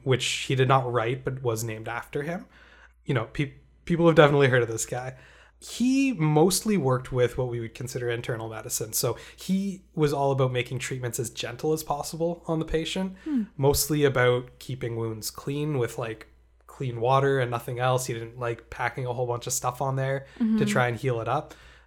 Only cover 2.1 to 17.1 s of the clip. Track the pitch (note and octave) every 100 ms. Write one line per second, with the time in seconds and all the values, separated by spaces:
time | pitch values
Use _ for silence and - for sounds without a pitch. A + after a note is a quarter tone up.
2.1 | D3 D3 F3+ C4 - - - - _ -
3.1 | C3 A2 - C#3 - _ _ - E3+ E3+
4.1 | D#3+ D3 C#3+ C#3 B2+ A2+ A2 - B2 B2+
5.1 | C3 - - - _ - - B3 C4+ C4+
6.1 | G3+ D#3 D3+ F3+ F#3 A3 G3+ C3 B2+ C3
7.1 | B2+ A#2+ - B2+ A#2+ A2+ - B2 B2+ A#2+
8.1 | A#2 A#2+ A2+ A2+ A2 A2 - A2 - B2
9.1 | A2 - - - F#3+ G3 F#3 - - D3
10.1 | C#3+ C#3 C3+ B2+ B2+ A#2+ B2+ - C3 B2
11.1 | A2+ A2+ - A2+ A#2+ D#3 D#3 - C#3+ -
12.1 | D#3+ E3+ E3+ - D#3+ D3+ D#3+ D#3+ F#3+ F#3+
13.1 | F#3+ D#4 C#4 G3 - C#3 C3+ - D3+ C#3+
14.1 | B2+ B2 B2 B2+ - - B2+ A#2+ A#2 A2+
15.1 | A2 - - - C#3+ D3+ C#3 A2+ - A2+
16.1 | A2+ - _ _ _ - - C3+ A#2 A#2+